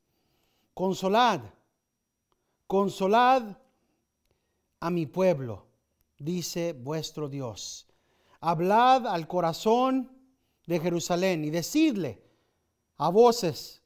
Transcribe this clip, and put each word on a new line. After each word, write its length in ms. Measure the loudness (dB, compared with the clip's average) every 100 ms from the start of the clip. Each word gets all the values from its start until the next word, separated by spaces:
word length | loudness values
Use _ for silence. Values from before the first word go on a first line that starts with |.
| _ _ _ _ _ _ _
"Consolad, 680 | -6 -4 -2 0 2 2 0 -6 -20 _ _ _ _ _ _ _ _ _ _ -2
consolad 880 | 0 0 0 2 4 4 2 0 -12 _ _ _ _ _ _ _ _ _ _ _ _
a 100 | -4
mi 160 | -4 -4
pueblo", 600 | 0 2 2 -4 -10 -16 _ _ _ _ _
dice 560 | -6 -6 -6 -6 -6
vuestro 560 | -6 -8 -8 -8 -8 -8
Dios. 580 | -8 -10 -10 -14 -16 -20 _ _ _ _ _
Hablad 640 | -4 -2 2 4 6 4 2
al 200 | -4 -4
corazón 840 | -2 -2 0 2 2 2 0 -4 -14 _ _ _ _ -4
de 120 | -2
Jerusalén 680 | 0 -2 -2 0 0 0 -2
y 40 |
decidle 720 | -4 -2 2 2 0 -6 -10 _ _ _ _ _ _ _ -4
a 120 | 2
voces 720 | 6 6 4 -2 -6 -12 -20